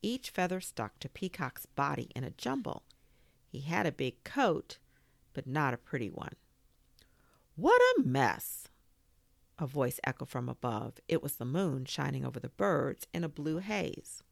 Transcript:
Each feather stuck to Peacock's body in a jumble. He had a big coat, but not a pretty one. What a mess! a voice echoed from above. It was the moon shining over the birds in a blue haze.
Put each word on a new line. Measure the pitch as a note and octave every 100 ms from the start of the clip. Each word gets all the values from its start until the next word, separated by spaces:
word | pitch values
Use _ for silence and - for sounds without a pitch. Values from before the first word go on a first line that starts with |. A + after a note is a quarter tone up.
Each | - B3+ -
feather | - F3+ F#3
stuck | - - G#2+ -
to | D3
Peacock's | - F#3+ - C#3 -
body | - - C#3 C#3+ B2 -
in |
a | B2+
jumble. | - - C#4 A#3+ - _ - _ _ _ _ _
He | -
had | C#3 E3+ F#3+
a |
big | - C3 -
coat, | - - B3 D#3+ - - _ _ _ _ _
but | - C3+
not | C#3 C#3+
a | A#2+
pretty | - - A2
one. | - - - _ _ _ _ _ _ - _ _ _ _
What | - A#3 B4
a | B4 B4
mess! | B3+ B2+ B2 - - - - _ _ _ _ _ _ _ _ -
a | C#3+
voice | C#3+ B2+ -
echoed | - C3 C3
from | B2+ B2
above. | B2+ B2+ G#2+ A#2 - -
It | E3
was | D3 -
the |
moon | A#2+ D3+ F#3+ C3
shining | B2+ - C#3+ C#3
over | C3 B2+
the | C3
birds | - G3+ D#3 C3 - -
in | E3+
a | E3
blue | D3+ D3 D#3
haze. | F#3+ G#3+ D2+ - - - -